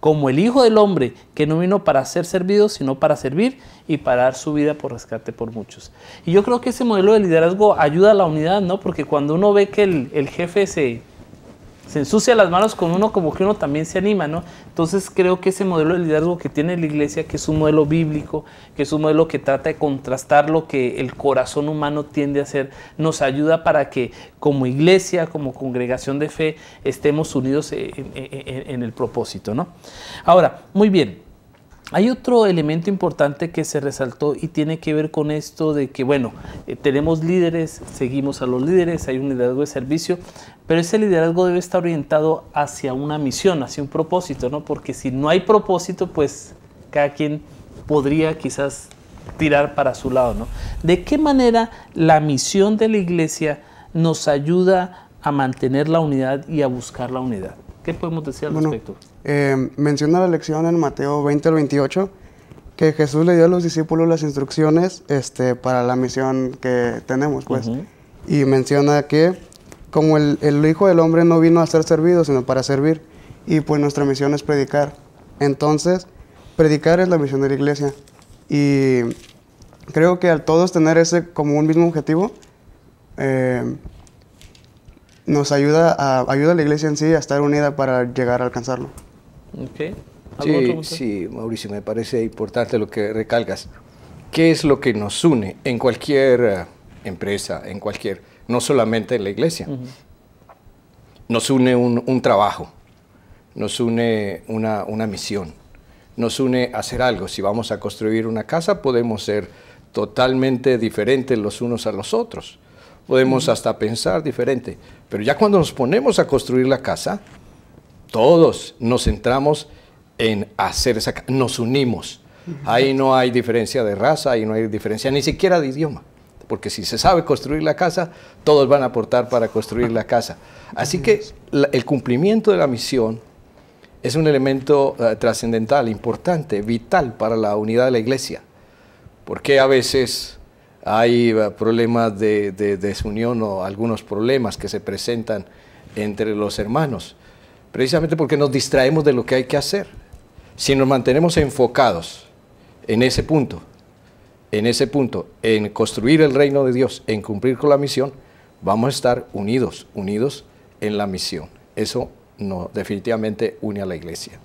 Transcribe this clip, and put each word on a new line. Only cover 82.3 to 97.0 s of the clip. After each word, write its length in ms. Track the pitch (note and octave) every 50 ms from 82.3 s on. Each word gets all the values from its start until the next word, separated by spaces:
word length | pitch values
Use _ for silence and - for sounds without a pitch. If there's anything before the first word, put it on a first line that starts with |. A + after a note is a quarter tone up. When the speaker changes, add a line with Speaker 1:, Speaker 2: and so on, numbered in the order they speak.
| - - - _ _ _ _ - - _ _ - _ _ _ _ -
Speaker 2:
eh, 600 | - C#3+ C3+ C3 C3 B2+ B2+ B2+ B2 A#2+ A#2+ B2+ C#3 - - - - - - _ _ - _ _ _ - - _ - _ - _ _ _ - - - _ _ _ _ _
nos 260 | - D3 D3 C#3+ C#3+
ayuda 400 | D3 C#3+ C#3 D3 D3+ D#3+ E3 E3 - -
a, 260 | C#3 C#3 C3 C3 B2+ B2+
ayuda 220 | C3+ C#3 C#3+ D#3 F3
a 20 |
la 80 | F3 D#3
iglesia 260 | D3 D3+ D3+ D3+ D#3
en 80 | D3
sí 100 | C#3 D3+
a 120 | D#3 E3 D#3
estar 220 | C3+ - C#3 C#3
unida 340 | D3 D3 C#3+ D3 D3 C#3+ C#3
para 300 | D3 C#3 C3 B2+ B2+ B2 B2 B2
llegar 280 | C3 B2+ A#2+ B2 B2 B2+
a 20 |
alcanzarlo. 460 | B2 A#2+ B2 A#2 B2 B2+ B2 C3+ C#3 - - - - _ - _ - - - - - -
Speaker 1:
Ok. 420 | - B2+ C3 - - D3 E3 G3+ - - - - - _ - - -
¿Algún 160 | C#3+ D3+ D3+
otro 120 | C#3+ C3
Speaker 3:
Sí, 60 | B2 A#2+
Speaker 1:
punto? 120 | E3 D#3
Speaker 3:
sí, 440 | - - D#3+ C3+ A#2 G#2 G2+ E2+ F2
Mauricio, 400 | - - A2+ A2+ A2+ A2 - G#2+
me 140 | G2+ G#2 G2+
parece 400 | - A2 A2+ A2+ - - A#2+ A2+
importante 560 | A2+ A2 - A2 G2 - B2 A#2+ - - A#2
lo 100 | G#2+ G2+
que 240 | - - G#2 G#2 G#2+
recalcas. 560 | A2 A2 - - A#2 A2+ F#2+ F#2+ - - - - - - - - - - - - - - -
¿Qué 220 | - - E3 E3 D#3+
es 100 | D3+ -
lo 160 | D#3 C#3 C3
que 160 | - - A2
nos 300 | G#2+ G#2 G#2 - - -
une 320 | F3 D3+ A#2+ G2+ G2 - - -
en 160 | C#3+ B2 A2+
cualquier, 600 | B2 C3 A2+ A#2 - - D3 C#3 C3+ C3+ B2+ A#2+ B2
eh, 200 | A2+ G2 F#2 F2 - - _ _ - - -